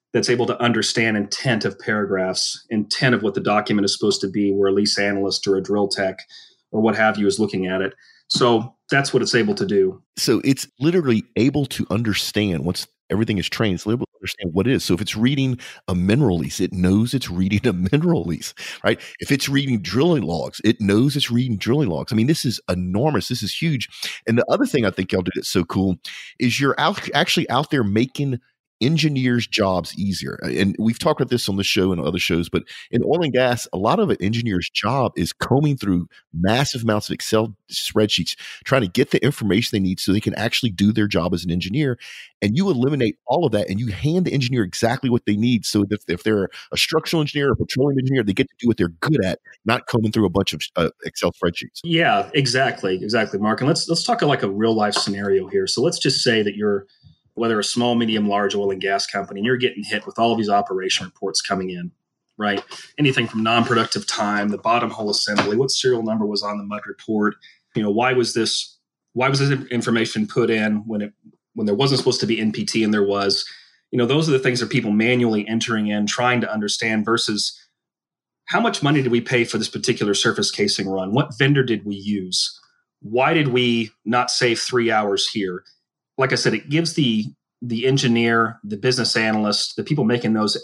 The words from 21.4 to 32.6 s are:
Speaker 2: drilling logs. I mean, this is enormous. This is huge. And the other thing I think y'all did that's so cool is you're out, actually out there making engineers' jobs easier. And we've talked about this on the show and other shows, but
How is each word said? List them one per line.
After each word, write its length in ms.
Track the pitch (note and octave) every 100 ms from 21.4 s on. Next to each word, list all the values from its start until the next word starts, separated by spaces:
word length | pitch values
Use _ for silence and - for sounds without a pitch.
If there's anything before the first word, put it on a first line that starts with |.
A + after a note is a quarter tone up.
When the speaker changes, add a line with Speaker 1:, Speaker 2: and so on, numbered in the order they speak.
| C3 G2+
Speaker 2:
drilling 320 | G#2+ C#3+ B2
logs. 240 | D2+ -
I 40 | A2
mean, 100 | A#2+
this 180 | D#3+
is 160 | C#3 G2+ -
enormous. 600 | F2+ F2+ G2 D3+ D3 -
This 160 | B2+
is 100 | G2+
huge. 340 | - E3 C#3 - - - - -
And 100 | A#2
the 100 | -
other 160 | D#3+ C4
thing 180 | C#3+
I 60 | G#2+
think 220 | - F#2
y'all 100 | F#2+
did 120 | F2+ -
that's 120 | -
so 140 | F#2+
cool 360 | E2+ - F#2+ F2+ - - - -
is 180 | B2+ A#2+
you're 160 | C#3 -
out, 300 | D#3 G3+ -
actually 340 | C#3+ F3 - F#3+
out 220 | A#2+ D3
there 140 | C#3+
making 560 | G#2+ G#2 C3+ - C#3+ B2 _ _ _ -
engineers' 640 | A#2+ E3 D3+ C#3 B2+ A#2+ A2+
jobs 480 | - G2 F#2 E2+ -
easier. 400 | G2 F2+ - -
And 320 | - B1+ G2 -
we've 200 | A2 A2+
talked 220 | D#3 D3+
about 80 | C3+
this 220 | A#2+ -
on 60 | G2
the 60 |
show 300 | G2 - F#2+
and 80 | F2
other 180 | D2 F2
shows, 300 | - E2+ E2+
but 140 | F2